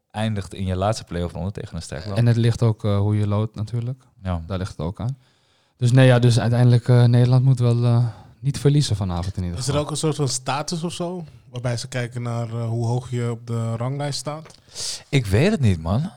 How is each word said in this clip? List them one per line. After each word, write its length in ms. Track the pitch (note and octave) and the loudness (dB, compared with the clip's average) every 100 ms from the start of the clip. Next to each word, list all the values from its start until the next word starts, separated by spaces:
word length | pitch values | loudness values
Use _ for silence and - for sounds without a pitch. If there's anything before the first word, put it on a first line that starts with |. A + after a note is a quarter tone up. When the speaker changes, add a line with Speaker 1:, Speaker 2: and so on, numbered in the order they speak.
| _ | _
Speaker 1:
eindigt 420 | G#2+ A2 G2+ - | -4 -4 -4 -6
in 120 | - F#2 | -6 -4
je 100 | F#2 | 0
laatste 280 | G2+ A2 | 0 -2
play-off 300 | - F2 F2 | -6 -6 -4
ronde 180 | E2+ F2+ | -4 -8
tegen 240 | - - E2 | -8 -10 -10
een 60 | |
sterk 240 | - C#2+ G#2 | -10 -10 -6
land. 120 | G2 | 0
Speaker 2:
En 80 | A#2+ | 2
het 120 | A#2 | 4
ligt 240 | A#2 G#2+ | 2 2
ook, 240 | A#2 G#2 G#2+ | 0 0 -2
eh, 120 | G2+ | 0
hoe 200 | G#2 G#2 | 0 0
je 100 | G#2 | 0
loodt 280 | G2+ A2 G2+ | -2 -2 -6
natuurlijk. 480 | G#2 A#2+ A#2 B2+ _ _ | -8 -6 -6 -10 _ _
Speaker 1:
Ja. 180 | F#2 E2+ E2 | -6 -6 -4
Speaker 2:
Daar 100 | F#2 | -6
ligt 140 | F#2+ | -6
het 80 | - | -6
ook 200 | D#2 - | -8 -6
aan. 180 | B2+ C#3 _ _ _ _ _ - | -6 -8 _ _ _ _ _ -2
Dus 140 | B2 | 4
nee, 140 | C3 C3 | 6 8
ja, 140 | A#2+ | 6
dus 200 | B2 A2+ | 6 4
uiteindelijk, 480 | A2 A#2+ B2 A#2+ - | 2 4 4 4 4
eh, 160 | B2 | 6
Nederland 400 | A#2+ A#2+ B2 B2+ | 6 6 4 4
moet 160 | C3 A#2+ | 4 2
wel, 240 | A#2+ A#2+ | 2 2
eh, 220 | A#2+ A#2+ A#2 - - _ | 2 2 2 -4 -18 _
niet 200 | C#3+ - | -6 0
verliezen 360 | C#3+ D3 - G#2 | 2 2 2 0
vanavond 420 | F#2+ F2 F2 F#2+ | -2 -4 -4 -4
in 60 | |
ieder 140 | F2+ F2 | -6 -4
Speaker 3:
Is 60 | B2+ | -2
Speaker 2:
geval. 140 | C#3+ | -2
Speaker 3:
er 60 | D3 | -2
ook 60 | |
een 60 | D3 | -2
soort 180 | D#3 D3 | -2 0
van 120 | C3+ | -2
status 560 | - - C3+ D3+ E3+ | -4 -4 -4 -4 -6
of 100 | E3+ | -6
zo? 300 | - F3 F3+ D#3 - _ | -6 -6 -8 -12 -18 _
Waarbij 280 | B2 A#2+ A#2+ | -8 -4 -4
ze 100 | B2+ | -6
kijken 340 | B2+ A#2+ B2+ | -6 -6 -6
naar, 260 | A#2+ A#2 A#2 | -6 -6 -6
eh, 180 | A#2 A#2 | -6 -4
hoe 180 | A#2 A#2 | -2 -2
hoog 240 | B2 B2+ | -2 -4
je 200 | A#2+ A#2 | -4 -4
op 160 | A#2 A#2+ | -6 -6
de 280 | A#2 A2+ A2+ | -6 -4 -4
ranglijst 440 | B2 C#3 C#3+ C3+ | -6 -6 -6 -6
staat? 360 | D3+ D3+ D#3+ - _ - - - - | -8 -10 -14 -20 _ -12 -10 -10 -2
Speaker 1:
Ik 160 | C#3 G#2 | -2 2
weet 260 | G2+ F#3 | 2 4
het 80 | G#3+ | 4
niet, 220 | A#2 E2+ | 2 2
man. 280 | E2 A2 E3+ | 0 -2 -2